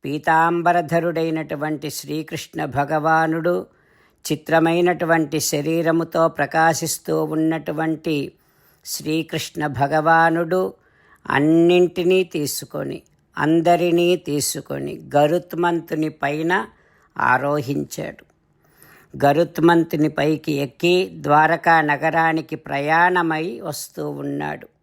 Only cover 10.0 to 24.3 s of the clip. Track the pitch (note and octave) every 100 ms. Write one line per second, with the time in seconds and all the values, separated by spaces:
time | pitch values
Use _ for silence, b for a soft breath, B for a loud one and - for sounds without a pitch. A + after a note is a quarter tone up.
10 | D#3 E3 E3 E3 E3 F#3 F#3+ - b b
11 | b b - C#3 D3+ E3 E3+ F3+ F3 F#3
12 | F3 F#3 F3+ D#3+ C#3+ - C#3 D3+ C#3 -
13 | _ _ _ - D3+ E3 E3 F3 F3 E3+
14 | F3 F3+ D#3+ D3 - D3+ - C#3 C#3+ -
15 | D3+ C#3+ D3+ F3 F3+ E3 F3 E3+ D#3+ D#3+
16 | D#3 D3 C#3 D3+ E3 F#3+ G#3+ b b b
17 | b - B2 B2 C#3+ D3+ B2+ C#3+ C#3+ -
18 | - - _ _ _ _ b b b b
19 | b C3+ C#3 D3 E3+ - E3 E3 D#3+ D#3+
20 | D3+ D3+ D3 D3+ D#3 C#3+ C#3 _ F3 F3+
21 | F#3+ E3 C#3+ D3 D#3 E3 E3+ E3 D3+ C#3+
22 | D#3+ D#3+ E3 D#3+ - D3+ - C#3 D3 E3
23 | F3+ F3+ E3 D#3 E3 A#3 F#3+ C#3+ - -
24 | D3+ C#3+ C#3+